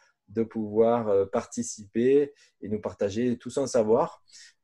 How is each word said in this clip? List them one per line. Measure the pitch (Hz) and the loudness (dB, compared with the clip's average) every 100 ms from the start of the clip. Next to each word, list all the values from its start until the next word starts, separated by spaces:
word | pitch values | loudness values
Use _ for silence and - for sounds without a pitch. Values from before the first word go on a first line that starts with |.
| _ _ _ | _ _ _
de | 104 | -4
pouvoir, | 110 113 107 104 113 120 110 | -4 -4 -4 2 4 4 2
euh, | 98 98 | 0 2
participer | 120 - - 120 - 104 110 123 139 143 - _ _ | -2 -4 -8 -8 -10 -8 0 4 4 2 -6 _ _
et | - | -8
nous | 107 | -6
partager | 107 101 101 101 123 120 | -6 -4 -4 -2 -2 -4
tout | - | -6
son | 120 135 | -6 -2
savoir, | 127 107 117 160 - _ - - _ | 0 2 2 0 -6 _ -20 -20 _